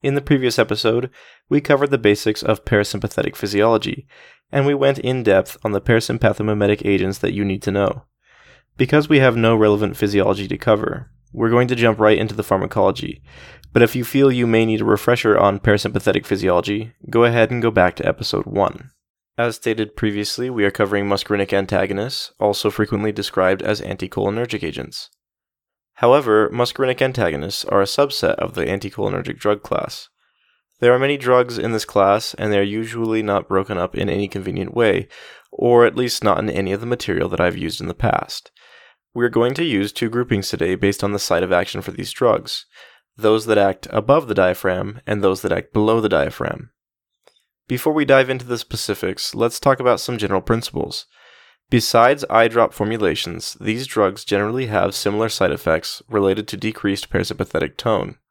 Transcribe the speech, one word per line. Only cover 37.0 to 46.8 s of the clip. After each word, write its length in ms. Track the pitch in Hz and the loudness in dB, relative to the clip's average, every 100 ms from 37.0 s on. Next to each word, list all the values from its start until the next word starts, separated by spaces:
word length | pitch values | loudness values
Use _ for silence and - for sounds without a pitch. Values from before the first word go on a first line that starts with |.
| - 90 90 | -2 -2 -2
that 120 | - | 0
I've 160 | 90 87 | -2 -2
used 240 | 80 - | -8 -8
in 60 | - | -10
the 80 | 87 | -4
past. 560 | - - - - _ _ _ - _ _ _ 120 | 0 0 -2 -14 _ _ _ -20 _ _ _ -2
We're 120 | 120 | 0
going 280 | 113 120 139 | 2 0 0
to 80 | |
use 280 | 170 107 101 | -2 -2 -2
two 160 | - 113 | -4 -4
groupings 420 | 117 123 104 98 | -4 -2 -2 -2
today 260 | - 85 92 | -4 -2 0
based 280 | 101 101 | 0 0
on 100 | 101 | -4
the 40 | 101 | -4
site 220 | - 87 | -2 0
of 100 | 90 | 2
action 300 | 90 90 - | 0 0 -8
for 80 | 98 | -10
these 220 | - 90 | -10 -12
drugs, 560 | - 123 107 - - - - - _ _ _ | -2 2 0 -2 -12 -12 -20 -20 _ _ _
those 320 | 107 110 110 | 2 2 2
that 100 | 107 | 2
act 300 | 98 98 - | 4 0 -4
above 380 | 113 107 147 120 | -4 2 2 2
the 80 | 95 | 0
diaphragm 640 | 90 - 95 92 98 110 - | 2 0 -2 -4 -6 -10 -6
and 160 | 104 | 0
those 180 | 98 95 | 0 0
that 100 | 98 | -2
act 220 | 90 - | -4 -2
below 260 | 110 107 113 | 0 2 2
the 100 | 107 | 2
diaphragm. 600 | 87 73 - - - - _ | 2 0 -4 -8 -8 -14 _